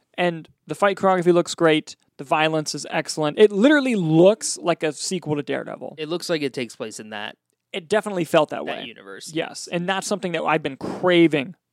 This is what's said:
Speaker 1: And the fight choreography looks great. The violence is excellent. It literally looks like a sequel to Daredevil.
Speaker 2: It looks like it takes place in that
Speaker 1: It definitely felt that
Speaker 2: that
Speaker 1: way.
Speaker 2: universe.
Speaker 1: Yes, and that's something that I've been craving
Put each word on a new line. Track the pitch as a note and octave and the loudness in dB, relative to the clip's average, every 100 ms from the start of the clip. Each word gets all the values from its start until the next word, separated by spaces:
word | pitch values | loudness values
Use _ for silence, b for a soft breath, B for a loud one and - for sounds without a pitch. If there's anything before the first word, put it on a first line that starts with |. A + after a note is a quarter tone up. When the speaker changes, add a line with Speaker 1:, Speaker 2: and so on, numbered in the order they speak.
| _ - | _ -4
Speaker 1:
And | F3 E3 - _ - | -4 -4 -12 _ -14
the | D#3 | -2
fight | G3+ F#3 | 0 2
choreography | G3 F#3 F3 | 2 4 4
looks | F3 E3 - | 4 2 2
great. | E3 D#3 - - _ - | 2 2 -2 -14 _ -20
The | |
violence | C#3+ D#3+ D#3+ D#3 D3 | -4 0 0 0 -4
is | D3 - | -8 -6
excellent. | E3+ - - D3+ - | -6 -6 -4 -4 4
It | G#3 | 4
literally | G3 C4+ D4 C4 G#3+ | 6 6 6 2 0
looks | D#3 D#3+ F#3 A3 - - | 4 6 6 6 -2 -4
like | F3 E3 | -2 -2
a | D#3+ | -4
sequel | C#3 - F#3 D3+ | -6 -6 -6 -4
to | D3 | -6
Daredevil. | C#3 C3+ G#2+ - - D3 | -4 -8 -8 -14 -14 -14
Speaker 2:
It | D#3 | -10
looks | E3+ - | -8 -4
like | D#3+ | -4
it | C#3 | -4
takes | C3+ A#2 - | -6 -8 -10
place | A2+ A#2 | -12 -12
in | G#2+ | -14
that | G#2+ G#2+ - _ _ _ | -12 -12 -14 _ _ _
Speaker 1:
It | G3 D#3+ | -14 -4
definitely | G#3+ G#3+ F#3 | -2 -2 -6
felt | D#3+ D#3+ D3 | 2 2 2
that | A2+ | -4
Speaker 2:
that | D3 A#2 | -8 -10
Speaker 1:
way. | |
Speaker 2:
universe. | B2 - G2 F#2+ - | -12 -18 -20 -18 -10
Speaker 1:
Yes, | D#3 - - - | -8 -8 -12 -8
and | F3 F3 | -6 -4
that's | F#3+ - | -4 -4
something | G3+ F#3 | -6 -4
that | D#3+ | -4
I've | D3+ D#3 | 0 -2
been | D3+ C3 | -2 -8
craving | - - F3+ F3 E3 D3 C3 - _ | -10 -2 2 6 4 4 -4 -12 _